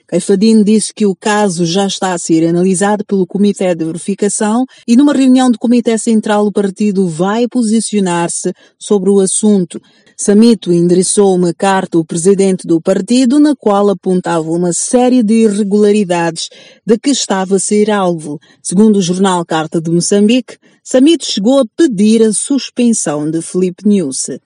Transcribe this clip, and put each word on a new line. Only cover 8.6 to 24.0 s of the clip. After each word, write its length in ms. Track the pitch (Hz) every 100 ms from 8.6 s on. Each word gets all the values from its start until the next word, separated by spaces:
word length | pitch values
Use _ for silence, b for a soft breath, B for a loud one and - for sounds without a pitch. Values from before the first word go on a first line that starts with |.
| b b
sobre 320 | - 208 185
o 80 | 202
assunto. 600 | 190 - 214 202 175 - b b b b
Samito 540 | - 202 233 214 180
endereçou 640 | 175 175 175 185 - 196
uma 180 | 180 175
carta 460 | 160 196 190 185 165
ao 60 |
presidente 640 | 160 175 180 190 196 185 175
do 140 | 165
partido, 580 | 180 190 190 247 262 294
na 160 | 302
qual 360 | 277 214 202 202
apontava 600 | 190 190 185 175 170 160
uma 220 | 170 175
série 500 | 165 - 247 254 254
de 200 | 208 226
irregularidades 1040 | 220 196 202 208 208 208 180 175 170 165 - B B B -
de 120 | 220
que 120 | 285
estava 460 | 254 - 196 190 196
a 20 |
ser 320 | - 208 208
alvo. 500 | 208 180 170 156 151 b b
Segundo 340 | - 180 220 202
o 60 |
jornal 420 | 175 185 196 180
Carta 340 | 175 160 160 170
de 120 | 160
Moçambique, 680 | 170 - 202 208 254 - - b b
Samito 440 | - 254 285 330 -
chegou 340 | - 196 277
a 60 | 240 -
pedir 460 | 330 190 214 226
a 100 | 220
suspensão 1000 | 202 - 277 - - 240 220 170 147 151
de 120 | 165
Filipe 440 | - 185 185 175 208
Nyusi. 540 | 202